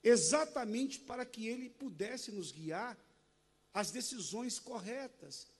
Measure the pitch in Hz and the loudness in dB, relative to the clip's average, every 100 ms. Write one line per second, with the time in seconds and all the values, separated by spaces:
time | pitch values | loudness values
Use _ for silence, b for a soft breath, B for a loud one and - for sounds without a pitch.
0 | 214 240 - 294 311 302 226 226 269 - | 10 8 8 4 2 -2 -2 0 0 -4
1 | - 247 247 220 220 247 254 - 269 156 | -8 -6 -6 -4 -4 -4 -6 -8 -10 -4
2 | 202 247 - 208 156 151 160 165 240 214 | -4 -4 -6 -6 -6 -6 -4 -4 -4 -8
3 | - _ _ _ _ _ _ 202 202 226 | -18 _ _ _ _ _ _ 0 0 -2
4 | - 254 147 208 247 - - 240 190 254 | -4 -4 -4 -4 -2 -4 -6 -6 -4 -6
5 | 269 - 143 135 - | -8 -12 -12 -12 -14